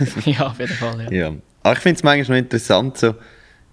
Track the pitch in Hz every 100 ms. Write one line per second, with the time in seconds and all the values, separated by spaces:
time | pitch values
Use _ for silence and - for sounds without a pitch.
0 | 139 98 151 127 139 117 123 120 117 113
1 | 113 92 80 76 - _ - 123 180 160
2 | 147 143 127 127 123 117 - 98 131 -
3 | 117 110 - - _ _ _